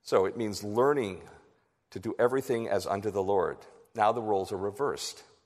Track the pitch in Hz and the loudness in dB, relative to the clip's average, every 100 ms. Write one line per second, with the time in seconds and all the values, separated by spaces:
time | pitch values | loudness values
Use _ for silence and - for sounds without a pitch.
0 | - 120 95 120 110 98 104 107 135 147 | 4 4 4 0 -4 -4 -2 2 2 2
1 | 104 90 - - _ _ _ _ _ 98 | -2 -6 -16 -20 _ _ _ _ _ -8
2 | 110 - 120 131 131 117 113 98 90 101 | -6 2 2 2 -2 -2 0 -2 0 -2
3 | 104 98 95 101 80 - - - - 113 | -2 -2 2 2 0 -4 -16 -20 -14 0
4 | 107 117 110 101 95 98 101 101 143 67 | 2 2 0 0 0 -4 -6 -4 -4 -4
5 | - - - _ | -8 -12 -20 _